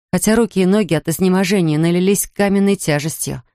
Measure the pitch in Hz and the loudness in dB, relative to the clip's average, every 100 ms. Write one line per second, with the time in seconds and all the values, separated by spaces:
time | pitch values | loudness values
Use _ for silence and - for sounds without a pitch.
0 | _ 185 208 220 233 190 185 208 185 151 | _ -4 0 2 0 0 2 2 2 -2
1 | 160 160 185 185 190 202 160 151 165 175 | -2 -2 0 2 0 0 0 0 0 0
2 | 185 202 - - 202 196 196 196 - 147 | 0 0 -2 -2 0 2 2 0 -2 -2
3 | 156 - - 135 - | -4 -8 -8 -10 -14